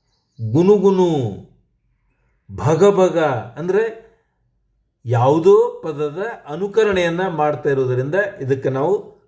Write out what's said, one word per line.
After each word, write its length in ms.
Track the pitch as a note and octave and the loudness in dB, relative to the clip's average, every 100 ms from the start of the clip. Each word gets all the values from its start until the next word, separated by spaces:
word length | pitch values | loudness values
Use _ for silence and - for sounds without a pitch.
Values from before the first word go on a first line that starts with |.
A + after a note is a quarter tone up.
| _ _ _ - A2 | _ _ _ -12 -2
ಗುನುಗುನು, 1000 | B2+ F3+ G#3 F#3+ F#3+ F3+ D#3 A2+ F#2 F#2+ _ _ _ _ _ _ _ _ _ - | 2 4 4 4 2 2 0 -4 -8 -16 _ _ _ _ _ _ _ _ _ -18
ಭಗ 300 | F#2+ G#2+ D#3 G3+ | -4 -2 4 4
ಭಗ 240 | G3+ F#3 D#3+ D#3 B2 A2 - | 4 2 2 -2 -2 -8 -10
ಅಂದ್ರೆ 440 | F3 F#3+ A3+ A3 - _ _ _ _ _ _ _ _ _ | -4 -2 -2 -6 -18 _ _ _ _ _ _ _ _ _
ಯಾವುದೋ 800 | A2+ A#2 B2+ D#3 E3+ G#3 A#3+ - | -4 0 2 4 6 6 4 -4
ಪದದ 420 | E3+ D3 D3+ D3 A3 A#3 - | -10 -6 -6 -6 -8 -10 -14
ಅನುಕರಣೆಯನ್ನ 800 | D#3 G3+ G#3+ G#3+ F#3+ F3 E3+ F#3 | -10 -4 0 2 2 0 -2 -4
ಮಾಡ್ತಾ 420 | D#3+ D3+ C#3 D3+ | -2 -2 -2 -2
ಇರೋದ್ರಿಂದ 440 | C3+ B2+ B2 C3+ F3+ G3+ - | 0 0 -2 -2 -2 -2 -6
ಇದಕ್ಕೆ 280 | C3+ C3+ D3 | -4 -2 -2
ನಾವು 540 | C3 D3+ G3+ - - | -2 -2 -2 -4 -20